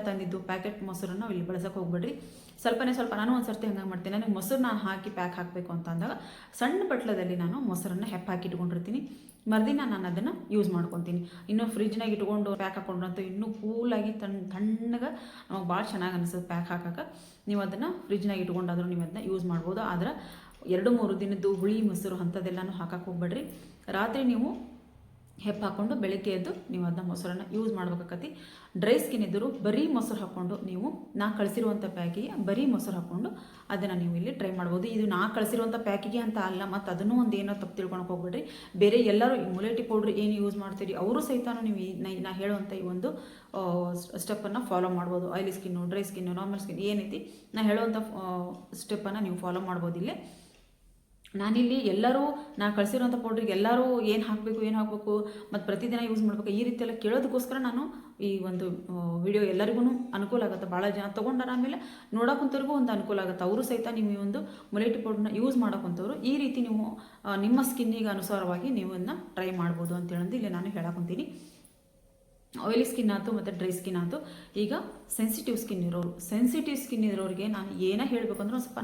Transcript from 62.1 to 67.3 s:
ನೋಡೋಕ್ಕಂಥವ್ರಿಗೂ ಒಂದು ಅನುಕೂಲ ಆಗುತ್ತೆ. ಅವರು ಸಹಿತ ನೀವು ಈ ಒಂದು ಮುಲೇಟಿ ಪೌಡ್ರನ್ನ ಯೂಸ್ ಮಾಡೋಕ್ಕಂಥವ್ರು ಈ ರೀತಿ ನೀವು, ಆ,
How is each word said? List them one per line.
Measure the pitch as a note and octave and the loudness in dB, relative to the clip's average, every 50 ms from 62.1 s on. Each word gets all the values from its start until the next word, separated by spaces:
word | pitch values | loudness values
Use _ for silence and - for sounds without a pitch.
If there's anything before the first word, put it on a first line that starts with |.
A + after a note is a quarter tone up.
| - A3 | 0 4
ನೋಡೋಕ್ಕಂಥವ್ರಿಗೂ | A#3 A#3+ C#4+ C#4+ D4 C4+ C4+ C#4 C4 C4+ D4 | 4 4 4 4 2 2 2 0 0 2 2
ಒಂದು | C#4 B3 A#3+ A3 | 4 4 4 2
ಅನುಕೂಲ | G3 G3 - G#3 G3 | 0 0 0 0 0
ಆಗುತ್ತೆ. | F#3+ F3+ F3+ - F#3 F3+ | 2 0 -2 0 2 2
ಅವರು | G#3 A3 A#3 - | 2 2 2 0
ಸಹಿತ | B3+ A3+ - A#3 A#3 A3 | 0 0 0 -2 0 0
ನೀವು | G#3+ G#3 G3+ | 2 2 2
ಈ | G3 G3+ | 0 0
ಒಂದು | G3 G3+ C#4+ G3+ - - - - - - | -2 -2 -2 -4 -6 -10 -16 -10 -4 0
ಮುಲೇಟಿ | G#3 A3 A#3 A3+ A3 | 2 2 2 2 2
ಪೌಡ್ರನ್ನ | - A3 G#3+ G3+ G#3 G#3+ - G#3 | 0 -2 0 2 2 0 2 2
ಯೂಸ್ | A#3 C4+ C4 B3 A3 | 2 4 4 4 4
ಮಾಡೋಕ್ಕಂಥವ್ರು | G#3 G3 G3 F#3 F3+ E3+ F3 F#3 G#3+ D4 - - B3 | 4 2 0 -2 -2 -2 -2 -2 -4 -4 -2 0 0
ಈ | C#4 C#4+ C#4+ | 2 2 2
ರೀತಿ | B3+ - B3+ A#3+ A3+ | 0 2 0 0 2
ನೀವು, | A3 G#3+ G#3+ A3 - - - - - - - | 2 0 0 -2 -6 -10 -14 -18 -20 -10 -4
ಆ, | G3+ | -2